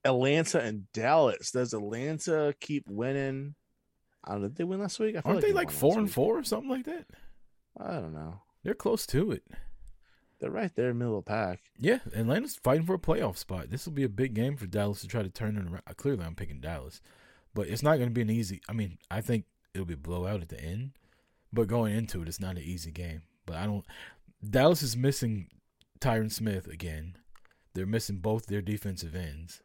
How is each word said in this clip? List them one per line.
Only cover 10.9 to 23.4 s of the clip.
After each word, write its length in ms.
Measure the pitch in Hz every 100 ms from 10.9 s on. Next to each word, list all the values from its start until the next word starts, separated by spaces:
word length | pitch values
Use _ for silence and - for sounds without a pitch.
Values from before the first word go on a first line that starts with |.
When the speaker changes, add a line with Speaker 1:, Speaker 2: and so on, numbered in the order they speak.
Speaker 1:
in 80 | 120
the 60 |
middle 140 | 120 104
of 60 |
the 60 | -
pack. 300 | 107 98 90 _ -
Speaker 2:
Yeah, 200 | 143 247 -
Atlanta's 420 | 110 113 170 277 -
fighting 280 | 127 151
for 100 | 165
a 40 | 185
playoff 380 | - 160 113 92
spot. 320 | - 92 67
This 160 | 131 -
will 60 |
be 100 | 143
a 40 | 131
big 260 | 101 135
game 220 | 110 127 139
for 100 | 98
Dallas 340 | 104 104 101
to 60 | 95
try 160 | 117
to 80 | 95
turn 260 | - 107 104
it 80 | 87
around. 120 | 90 - -
Clearly, 280 | 139 120
I'm 100 | 82
picking 260 | 80 87 73
Dallas. 400 | 67 80 64 - - - - - _
But 140 | 107 85
it's 140 | 113
not 160 | 143 156
gonna 120 | 123
be 100 | 117
an 80 | 110
easy, 300 | 113 98 95 -
I 40 |
mean, 240 | 113 101 82 _
I 100 | 98
think 220 | - 113 - _ _
it'll 140 | 98 87
be 80 |
a 40 | 76
blowout 440 | 80 87 90 104
at 80 | 82
the 100 | -
end. 320 | 78 101 135 _ _ _ _ _ _
But 160 | 117 110
going 260 | 117 110
into 260 | 107 110 90
it, 80 | 80
it's 120 | -
not 160 | 95 90
an 60 |
easy 280 | 76 90 82
game. 320 | 80 85 78 - _